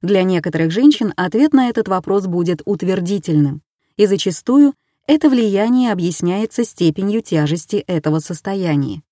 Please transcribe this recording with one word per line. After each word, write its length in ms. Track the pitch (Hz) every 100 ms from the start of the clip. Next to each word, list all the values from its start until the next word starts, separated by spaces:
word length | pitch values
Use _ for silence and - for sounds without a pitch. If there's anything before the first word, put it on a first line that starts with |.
Для 220 | 175 196
некоторых 480 | 185 180 165 160 165
женщин 420 | 175 277 302 214 -
ответ 380 | 180 220 302
на 160 | 285 247
этот 180 | 233 214
вопрос 400 | 185 - 196 190
будет 340 | 175 170 175 -
утвердительным, 960 | 190 175 190 175 202 - 156 143 147 _ _ _ -
и 80 | 202
зачастую 680 | 196 - 165 - 269 285 - _ _ -
это 220 | 302 302
влияние 600 | 254 220 196 214 254 247
объясняется 720 | 196 175 170 175 185 220 -
степенью 580 | 233 - 175 151 196 220
тяжести 560 | - 165 147 165 - 202
этого 420 | - 175 151 156
состояния. 840 | 151 170 - 196 180 147 135 101 _